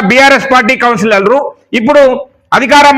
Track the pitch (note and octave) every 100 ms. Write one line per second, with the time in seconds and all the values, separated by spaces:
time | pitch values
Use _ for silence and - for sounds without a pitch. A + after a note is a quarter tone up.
0 | G3 B3+ C#4 C#4 - B3+ A3+ B3+ A#3+ A3+
1 | A3 G3+ G3 C#4 - - _ B3 A#3 D4
2 | C4+ B3 - _ _ G3+ A3 C#4+ C#4+